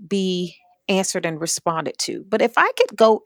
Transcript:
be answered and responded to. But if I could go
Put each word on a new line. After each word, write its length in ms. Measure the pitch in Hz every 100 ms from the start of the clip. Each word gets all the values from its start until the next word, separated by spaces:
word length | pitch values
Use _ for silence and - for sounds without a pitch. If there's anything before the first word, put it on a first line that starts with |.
| 180
be 480 | 196 190 180 175 - _ _ -
answered 380 | 190 190 185 170
and 140 | 156
responded 580 | 165 - 175 160 147 -
to. 240 | - - 190
But 140 | 214
if 120 | 226 254
I 140 | 381 523
could 180 | 494 208
go 260 | 220 214